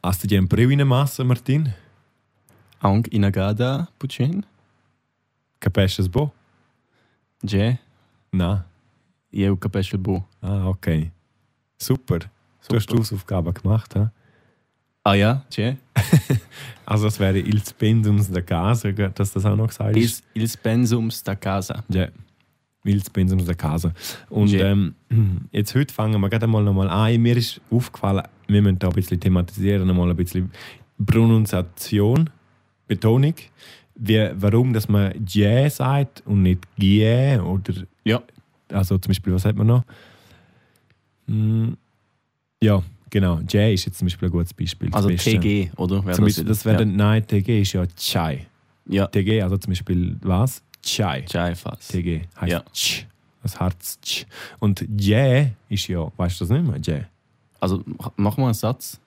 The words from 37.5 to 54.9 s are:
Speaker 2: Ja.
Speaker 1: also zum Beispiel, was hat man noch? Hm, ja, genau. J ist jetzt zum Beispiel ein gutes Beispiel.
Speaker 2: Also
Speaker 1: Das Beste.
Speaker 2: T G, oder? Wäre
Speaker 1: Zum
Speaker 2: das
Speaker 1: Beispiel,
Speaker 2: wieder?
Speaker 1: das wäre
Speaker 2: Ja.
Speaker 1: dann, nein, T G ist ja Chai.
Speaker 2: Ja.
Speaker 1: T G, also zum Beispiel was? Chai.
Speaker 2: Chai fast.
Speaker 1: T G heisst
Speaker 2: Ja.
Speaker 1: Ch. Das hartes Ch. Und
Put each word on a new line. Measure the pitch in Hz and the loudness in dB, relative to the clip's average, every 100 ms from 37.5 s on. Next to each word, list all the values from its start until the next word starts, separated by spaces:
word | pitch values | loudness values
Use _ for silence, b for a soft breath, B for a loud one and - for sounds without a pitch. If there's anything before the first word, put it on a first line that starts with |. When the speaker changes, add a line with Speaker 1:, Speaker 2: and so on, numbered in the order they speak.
| 98 95 92 90 _ | -4 -4 -8 -8 _
Speaker 2:
Ja. | - 117 - - _ _ _ | -2 -2 -4 -20 _ _ _
Speaker 1:
also | 101 92 95 | -2 0 0
zum | 92 | 0
Beispiel, | 95 - | -2 0
was | 92 98 | 0 0
hat | 104 | 2
man | 107 | 2
noch? | 123 - B B B B B B B B B B _ _ _ - | 2 0 B B B B B B B B B B _ _ _ -6
Hm, | 110 110 113 113 - _ _ _ _ _ _ _ _ | -2 0 0 -2 -4 _ _ _ _ _ _ _ _
ja, | 110 101 82 - - | 2 2 0 -12 -4
genau. | 104 95 82 | 0 2 0
J | 87 104 107 | 0 2 2
ist | 95 - | 2 -2
jetzt | - | -4
zum | 90 | -4
Beispiel | 85 90 | -2 -2
ein | |
gutes | 87 85 | -2 -4
Beispiel. | - 85 - - | -4 -8 -6 -4
Speaker 2:
Also | 98 98 | 0 0
Speaker 1:
Das | 87 | 0
Beste. | 113 | 2
Speaker 2:
T | 110 | 2
G, | 101 101 90 - | 2 0 -2 -4
oder? | 90 98 92 | -2 -2 -2
Wäre | 90 | 2
Speaker 1:
Zum | 104 | 2
Speaker 2:
das | 82 | 2
Speaker 1:
Beispiel, | |
Speaker 2:
wieder? | 82 | -2
Speaker 1:
das | 107 110 | -2 2
wäre | 107 | 2
Speaker 2:
Ja. | |
Speaker 1:
dann, | 107 95 | 2 2
nein, | 104 110 104 | 2 2 0
T | 101 | -2
G | 95 110 | 0 0
ist | 95 | 2
ja | 95 87 - | 0 -4 -4
Chai. | - 95 80 69 - _ _ _ - | -4 -2 -2 -6 -10 _ _ _ -4
Speaker 2:
Ja. | 98 98 | -2 0
Speaker 1:
T | 104 | 0
G, | 98 110 | 0 0
also | 92 95 | 0 -2
zum | - | -2
Beispiel | 90 - 90 90 85 | -6 -2 -2 -2 -4
was? | 95 92 131 - _ - | -2 0 0 -2 _ -14
Chai. | - - 101 67 85 | -8 -2 -2 -4 -6
Speaker 2:
Chai | 85 87 85 | -4 -2 -4
fast. | - - - | -10 -14 -8
Speaker 1:
T | 92 | -6
G | 87 82 87 - | -4 -6 -8 -8
heisst | 87 | -4
Speaker 2:
Ja. | 85 - | -4 -6
Speaker 1:
Ch. | - - - - _ _ _ | -6 -4 -6 -10 _ _ _
Das | - - | -12 -6
hartes | 90 87 - - | -6 -6 -12 -14
Ch. | - - - B B B | -10 -10 -10 B B B
Und | 104 95 - | -2 -2 -2